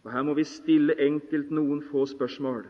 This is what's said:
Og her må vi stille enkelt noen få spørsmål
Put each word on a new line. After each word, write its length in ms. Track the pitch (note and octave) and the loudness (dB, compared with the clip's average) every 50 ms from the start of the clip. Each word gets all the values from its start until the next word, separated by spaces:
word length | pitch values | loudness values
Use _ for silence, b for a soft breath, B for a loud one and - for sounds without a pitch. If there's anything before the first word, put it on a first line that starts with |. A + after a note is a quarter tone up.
Og 80 | _ A2 A#2 | _ -6 -4
her 80 | B2 C3+ | -4 -2
må 80 | D3 D3 | 0 0
vi 140 | C#3+ D#3 - | 0 0 -2
stille 460 | - - - D#3+ D#3+ D#3 D3 D3 D#3+ | -4 -12 2 4 4 6 6 4 4
enkelt 540 | D#3 C#3+ C#3+ D3 D3+ D3 - - D3+ C#3+ C#3+ D#3+ | 4 2 2 2 0 -2 -2 -2 -2 -2 -2 -2
noen 300 | D#3 D3+ C#3 C#3+ D3 D3 | 0 0 0 0 -2 -4
få 220 | - - C#3 C3+ C3+ | -2 0 0 0 0
spørsmål 540 | C#3 - C3+ A#2+ - - C#3 C3 B2+ A#2 G2 - | -2 -4 -4 -4 -4 -6 -4 -4 -4 -4 -8 -12